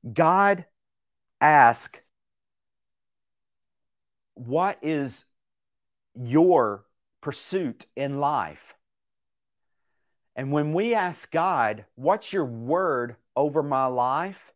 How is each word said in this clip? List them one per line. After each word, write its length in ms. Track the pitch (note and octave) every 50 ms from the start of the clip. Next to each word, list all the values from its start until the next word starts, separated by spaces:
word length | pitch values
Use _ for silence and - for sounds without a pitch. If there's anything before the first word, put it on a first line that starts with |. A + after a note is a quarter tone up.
| - B2+ A2
God 520 | - E3 D#3+ F3+ F#3+ G3+ G3+ G3+ F3+ F3 _ _ _ _ _ _ _ _ _ _ _ _ _ _ _
asked, 580 | - D3+ D#3 D3 C3 A#2 A#2 - - - - - _ _ _ _ _ _ _ _ _ _ _ _ _ _ _ _ _ _ _ _ _ _ _ _ _ _ _ _ _ _ _ _ _ _ _ _ _ _ _ _ _ _ _ _ _ _ _
"What 420 | - B2+ A#2 C3 D#3+ F3+ G3 G3+ - -
is 420 | D3+ D#3+ D3 C#3 C3 - - - _ _ _ _ _ _ _ _ _ _ _ _ _ _ _ _ _ _
your 720 | A#2+ B2+ A#2 B2+ D3+ E3+ F3+ F3+ D3+ A#2+ G#2+ G2+ G2 _ _ _ _ _ _ _ _
pursuit 680 | - D3 C#3 - - - - F#3+ F3+ C3+ A2+ _ - _ _
in 240 | - C#3 C#3 C#3 C#3
life?" 560 | C#3+ C#3+ D3+ C3 F#2+ D#2 D2+ - _ _ - _ _ _ _ _ _ _ _ _ _ _ _ _ _ _ _ _ _ _ _ _ _ _ _ _ _ _ _ _ _ _ _
And 160 | - C3+ C3+
when 220 | C#3+ D3+ D3 D3+ D3+
we 200 | F3 G#3 A#3 A#3
ask 380 | G#3+ G#3 F#3 D#3+ - - -
God, 540 | - D#3+ E3 F#3+ F3+ C#3+ A#2 G#2+ G#2+ G#2+ G#2 _ _
"What's 360 | - B2+ D#3 G3 A3 - -
your 140 | - F3 D#3+
word 720 | B2+ A#2 A2+ A#2 B2 D3+ F3 F#3+ F3 C#3+ B2 A#2+ A#2+ A#2 _ _ _ _
over 280 | B2 C#3+ D3+ C#3+ D#3 D3
my 240 | C#3+ C#3 C3 C3 C3
life?" 680 | B2+ B2 B2 B2+ C3 D3+ E3+ G3 G3 - _ _ _